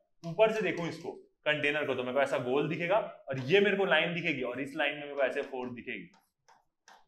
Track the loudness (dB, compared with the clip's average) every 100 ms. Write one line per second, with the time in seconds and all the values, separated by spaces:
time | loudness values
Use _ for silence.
0 | _ _ -2 4 4 4 0 -2 -4 -6
1 | -10 -12 -16 _ -2 0 2 0 0 -2
2 | 0 0 2 0 0 0 0 0 2 0
3 | 0 -8 -8 -6 2 4 4 2 4 4
4 | 2 -2 -2 -2 -4 -4 -6 -2 -2 -2
5 | -6 0 0 0 -6 -6 -8 -8 -10 -10
6 | -12 _ _ _ _ _ _ _ -20 -20